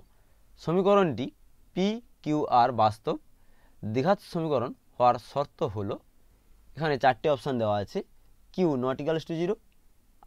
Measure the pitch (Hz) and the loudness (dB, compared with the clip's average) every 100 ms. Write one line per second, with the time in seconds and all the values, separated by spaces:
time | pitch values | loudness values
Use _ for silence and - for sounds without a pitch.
0 | - _ _ - - - 156 180 196 202 | -10 _ _ -20 -20 -10 -2 2 4 4
1 | 175 110 139 - - - _ 175 202 226 | 4 0 -8 -10 -20 -20 _ -2 0 -2
2 | - _ 151 151 - 123 127 113 107 - | -10 _ -2 -2 2 4 4 4 0 0
3 | 151 311 - - - - - - 107 123 | -6 -8 -10 -20 -20 -20 -20 -14 -4 -2
4 | 165 202 - 175 160 131 123 - _ - | 0 0 -4 -6 -2 -2 -2 -8 _ 2
5 | 123 120 - 139 143 - 143 104 101 190 | 2 2 -4 -6 -6 -6 -6 -4 -6 -8
6 | - _ _ _ _ - - - 143 135 | -12 _ _ _ _ -20 -20 -6 -4 2
7 | 135 127 160 135 147 123 107 104 98 196 | 2 2 0 0 -2 -2 0 -2 -4 -8
8 | - - - - - - 170 131 127 135 | -10 -18 -20 -20 -10 -2 0 0 -2 -2
9 | 147 160 - 165 175 220 _ _ - _ | -2 -4 -4 -4 -4 -4 _ _ -20 _
10 | _ _ | _ _